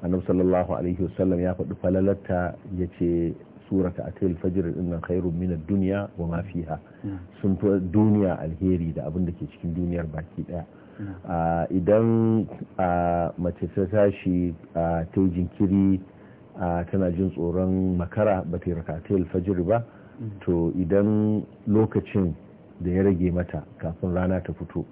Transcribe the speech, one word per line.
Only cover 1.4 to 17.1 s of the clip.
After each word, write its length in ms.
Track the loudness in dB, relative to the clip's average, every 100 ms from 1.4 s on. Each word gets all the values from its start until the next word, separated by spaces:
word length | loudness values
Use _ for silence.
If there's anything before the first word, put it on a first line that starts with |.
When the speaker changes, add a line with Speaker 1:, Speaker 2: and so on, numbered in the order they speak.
Speaker 1:
ya 120 | 0 -2
faɗi 200 | -6 -4
falalarta, 720 | 0 2 2 0 -2 -2 -2 -6 -10 -6
ya 80 | -6 -2
ce 360 | 0 0 0 -4 -14 -20 -4
su 140 | 0
raka'atai 480 | 0 -2 -10 -2 -2
alfajir 420 | 0 -2 0 -2
din 160 | -2 -2
nan 120 | -4
khairun 320 | -2 -2 0
min 180 | -2 -2
ad-dunya 560 | -4 -2 0 2 0 -4 -6
wa 100 | -4
ma 140 | -4
fiha. 340 | -4 -6 -6 -8 -10 -12
Speaker 2:
Na'am. 160 | -10 -10 -12 -4
Speaker 1:
Sun 160 | -2 2
fi 100 | 2 2 2
duniya 480 | 4 6 6 4 0
alheri 540 | -4 -2 0 2 0
da 120 | -4 -6
abin 180 | -2 -2
da 60 |
ke 140 | -4 -10
cikin 240 | -8 -6
duniyar 320 | -4 -2 -2 -4
baki 400 | -8 -10 -10 -8
ɗaya. 200 | -8 -10 -16 -20 -14
Speaker 2:
Na'am. 180 | -12 -12 -6
Speaker 1:
A, 400 | -2 0 0 0
idan, 800 | 0 4 4 6 4 4 2 0 -6 -16 -2
a, 540 | 0 2 2 2 -2 -2
mace 300 | -4 -4 -6 -2
ta 100 | 0
tashi, 720 | 4 2 2 -2 0 0 -4 -8
a, 300 | -4 0 0 -2
ta 140 | 2
yi 80 | 2
jinkiri, 680 | 2 -4 0 2 4 4 2 -2 -20 -20 -20 -20 -6
a, 240 | -2 -2 -2
tana 260 | 0 0